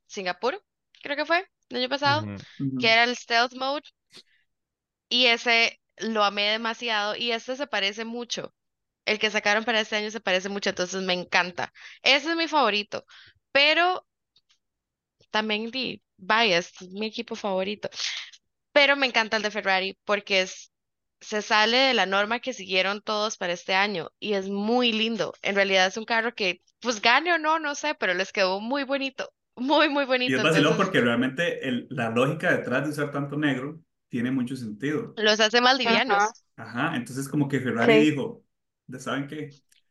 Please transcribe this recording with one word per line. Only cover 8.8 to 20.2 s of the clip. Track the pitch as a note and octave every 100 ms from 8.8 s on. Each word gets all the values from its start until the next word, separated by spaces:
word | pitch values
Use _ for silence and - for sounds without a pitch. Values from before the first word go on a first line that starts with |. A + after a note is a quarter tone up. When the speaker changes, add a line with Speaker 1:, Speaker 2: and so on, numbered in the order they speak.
| _ _ -
Speaker 1:
El | G#3+
que | G#3+
sacaron | G#3 G#3 G#3+ A3+
para | A3
este | A3 G#3+
año | G#3+
se | G#3+
parece | G3 F#3 G3
mucho, | G3+ G3+
entonces | F#3+ F3+ F#3+
me | F#3
encanta. | F3+ F3 F#3+ F3 E3+ - - - -
Ese | - C#4 D4+
es | E4
mi | D#4+
favorito, | D4+ A3+ G#3 G#3 - _ - - _ _
pero | C#4 D4 D#4 F4 F#4 _ _ _ _ _ _ _ _ _ _ _ _ _
también | G#3+ G#3+ G#3+ A3+
di, | B3+ A#3+ G#3 _ _
biased, | F#3 A3 A3+ E3+ F3 - F#3
mi | G3 A3
equipo | A3+ A3+ G#3+
favorito. | G#3 F#3 F#3+ G#3+ - - - - - - _ _ _
Pero | D4 C#4 C#4+
me | C4
encanta | A3+ G#3+ A3
el |
de | G#3
Ferrari | G#3 F#3+ F#3+ F#3+ - -
porque | G3